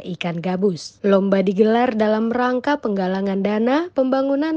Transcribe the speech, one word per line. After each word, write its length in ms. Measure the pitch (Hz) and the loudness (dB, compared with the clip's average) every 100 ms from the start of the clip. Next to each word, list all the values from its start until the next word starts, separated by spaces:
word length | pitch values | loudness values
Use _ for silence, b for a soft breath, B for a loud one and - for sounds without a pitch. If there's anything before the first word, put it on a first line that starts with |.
| - | -8
ikan 320 | 170 175 170 | -8 -6 -4
gabus. 640 | 180 180 202 160 - - | -4 0 0 -2 -10 -6
Lomba 400 | 202 196 196 196 | 2 2 4 2
digelar 560 | 190 190 220 233 254 220 | 0 2 4 4 2 0
dalam 320 | 214 214 226 | 0 2 0
rangka 480 | 240 247 254 269 294 | 0 0 0 -2 -2
penggalangan 640 | 240 196 185 190 196 196 | -2 -2 -2 -2 -2 -2
dana 480 | 196 214 233 285 359 | 0 0 2 0 -2
pembangunan 640 | - 262 269 269 277 320 | 0 0 2 0 0 0